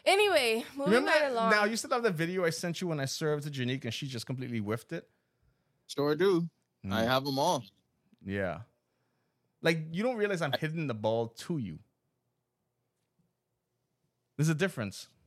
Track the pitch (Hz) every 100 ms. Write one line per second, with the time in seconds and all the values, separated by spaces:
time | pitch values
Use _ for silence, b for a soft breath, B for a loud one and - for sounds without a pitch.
0 | b 392 415 285 240 226 - 277 269 226
1 | 294 311 285 240 226 214 208 220 277 247
2 | 233 160 165 185 170 160 175 160 185 156
3 | 135 - 160 151 143 139 123 131 127 -
4 | 143 120 - 127 123 117 104 113 - 165
5 | - _ _ _ _ _ _ _ - -
6 | 143 151 190 175 170 _ _ _ 98 101
7 | 113 131 139 135 160 156 - _ _ _
8 | _ _ 95 98 95 80 110 _ _ _
9 | _ _ _ _ _ _ 160 165 156 165
10 | 233 240 208 190 156 131 156 165 147 110
11 | 110 113 117 - - 165 101 78 _ _
12 | _ _ _ _ _ _ _ _ _ _
13 | _ _ _ _ _ _ _ _ _ _
14 | _ _ _ - 151 156 190 - 104 -
15 | - _